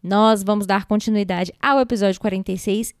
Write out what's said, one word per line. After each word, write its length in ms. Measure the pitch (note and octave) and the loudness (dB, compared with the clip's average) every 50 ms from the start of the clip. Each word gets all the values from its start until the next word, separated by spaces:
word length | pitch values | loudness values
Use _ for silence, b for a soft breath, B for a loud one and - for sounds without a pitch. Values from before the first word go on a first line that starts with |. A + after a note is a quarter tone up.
| - | -4
nós 400 | F3 G3 G#3 G#3+ A3 A3 G#3 F#3+ | 0 2 4 4 4 4 2 0
vamos 240 | G3 G#3 G#3 G3+ | -2 -2 -2 0
dar 180 | F#3+ G3 G3 F#3+ | 0 -2 -2 0
continuidade 680 | - G#3 G#3+ - A3+ G#3+ G#3 G3+ F3+ F#3 F3 F#3 F3 - _ | 0 -2 0 0 0 0 0 0 -2 -2 -4 -4 -6 -6 _
ao 200 | - C#4 C#4 C#4 | 0 2 2 2
episódio 400 | B3+ A#3 B3 G#3 G3+ G3 F#3+ - | 2 0 0 0 0 0 0 0
quarenta 320 | - G#3+ F#3+ F#3+ F#3+ - | -4 -4 -4 -4 -4 -6
e 60 | F#3+ | -6
seis 360 | F#3 - G#3+ G3 G#3+ A#3 - _ _ | -6 -2 -2 -2 -2 -4 -6 _ _